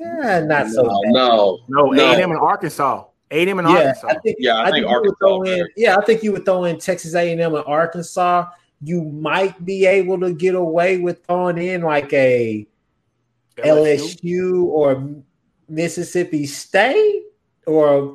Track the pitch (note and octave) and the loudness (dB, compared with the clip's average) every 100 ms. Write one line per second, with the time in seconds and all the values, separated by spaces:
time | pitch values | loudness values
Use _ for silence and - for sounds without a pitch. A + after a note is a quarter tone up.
0 | E4+ E4+ B3 F3+ D#3 D3 A2+ A2 A#2 G2+ | -12 -6 -2 -2 0 0 0 0 2 2
1 | G#2+ B2 B2 A2+ G2+ F2+ - C#3 C#3 - | 2 2 4 4 2 0 -4 2 4 4
2 | - - F#3 D#3 D#3 G3 D#3+ - C#3 G#2+ | 4 2 2 0 0 -2 -4 -4 -2 -4
3 | - _ _ D3+ F3+ G3 E3+ F3+ C#3 B2+ | -10 _ _ -2 0 0 4 4 4 0
4 | - D#3 A3 - B2 A2+ F3+ D3+ A2 B2 | -4 -2 -2 -2 0 2 0 0 0 0
5 | G#3 - G3 F#3+ F#3 F#3 E3+ - A3+ F#3+ | 0 2 0 0 -2 -4 -4 0 2 2
6 | G#3 A3+ G#3+ F#3+ G3 F#3 F3 D#3+ - F3 | 2 0 -2 -4 -2 -2 -2 -4 -6 -6
7 | D#3+ E3+ F3 E3 E3 D3+ C#3+ D3+ E3 F3 | -4 -2 -2 -2 -2 -2 -2 -2 -2 -4
8 | E3+ F#3+ F3 F3+ E3+ - _ _ C#3+ F3 | -8 -2 0 0 -2 -14 _ _ -6 -6
9 | D#3 D3 D3+ E3+ G3 F#3+ F3 F#3+ F#3+ G3 | -4 -6 -2 0 -2 -4 -8 0 2 2
10 | F3+ F#3 F3+ D#3+ F#3 F#3 E3+ E3 F3+ F#3 | 0 -2 -2 -2 -2 0 0 0 0 0
11 | F3 E3+ - F3+ F3+ E3+ F3+ F#3 E3 D3 | -2 -6 -4 -2 0 -2 -4 -4 0 -2
12 | C#3 C#3+ C3 B2 A#2 G#2+ G#2+ _ _ _ | 0 2 4 2 0 -4 -10 _ _ _
13 | _ _ _ _ _ - D3 D3+ D#3 C#3+ | _ _ _ _ _ -2 2 4 4 2
14 | D#3 F3+ F3 F3+ F#3 F3+ F3 D3+ D3 C3 | -2 -8 -6 -2 0 0 0 2 2 0
15 | C#3 D3 _ _ _ _ _ D#3 E3 F3 | -4 -14 _ _ _ _ _ -6 -4 -6
16 | E3+ F3+ F3 D#3 C#3 - - G3+ A#3 G4 | -4 -4 -2 -4 -6 -10 -2 0 2 2
17 | G#4+ G4 - _ _ _ - D#3 D3 C#3+ | 2 0 -8 _ _ _ -2 2 4 2
18 | C#3 | 0